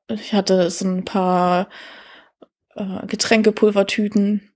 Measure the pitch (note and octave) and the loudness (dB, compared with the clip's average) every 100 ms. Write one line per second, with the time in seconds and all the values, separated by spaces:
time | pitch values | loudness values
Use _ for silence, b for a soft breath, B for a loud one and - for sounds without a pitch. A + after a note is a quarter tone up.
0 | - G#3+ - G#3 G3 F#3 F3 F3 F#3+ F#3 | -10 -10 -2 0 2 2 2 0 -4 -4
1 | F3+ G3 F#3 F3+ F3+ F3+ G3 B B B | -4 -2 2 2 2 2 -2 B B B
2 | B B B B - _ _ - G3 F#3 | B B B B -20 _ _ -10 -8 -8
3 | G3+ G#3 - A3+ G#3+ G#3+ G#3 G3+ G3 - | -8 -4 0 2 2 4 2 2 0 0
4 | G#3 G#3 G3+ G#3 - | -2 0 0 -2 -6